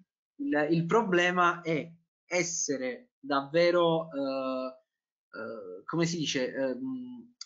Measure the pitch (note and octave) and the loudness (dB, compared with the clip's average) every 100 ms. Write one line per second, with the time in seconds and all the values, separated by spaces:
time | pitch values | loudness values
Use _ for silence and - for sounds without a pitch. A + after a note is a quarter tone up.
0 | _ _ _ - G3+ D3 D3+ E3+ E3 G#3+ | _ _ _ -8 -2 2 2 2 2 2
1 | G#3 F3 F3 F3+ F3 E3+ D#3+ D#3 - - | 4 4 4 4 2 2 -2 -2 -4 -12
2 | _ _ - F3 E3+ - - C3 B2+ A#2+ | _ _ -4 -2 0 -2 -2 -2 -4 -8
3 | - _ C#3 C#3 C#3 D#3+ F3 F3 E3+ E3 | -12 _ -4 -2 0 4 4 6 4 4
4 | D#3+ C#3 C3+ C3+ C3 C3 C3 B2+ _ _ | 0 -4 -2 -2 -2 -4 -6 -10 _ _
5 | _ _ _ G#2 A2+ A2+ F#2 F2+ - D#3+ | _ _ _ -10 -10 -10 -12 -14 -4 0
6 | E3 E3+ C#3 C#3 B2 A2+ C3+ B2 C3 B2+ | 0 0 -2 -2 -2 -2 -2 -2 -6 -8
7 | B2 B2 - - | -10 -14 -18 -20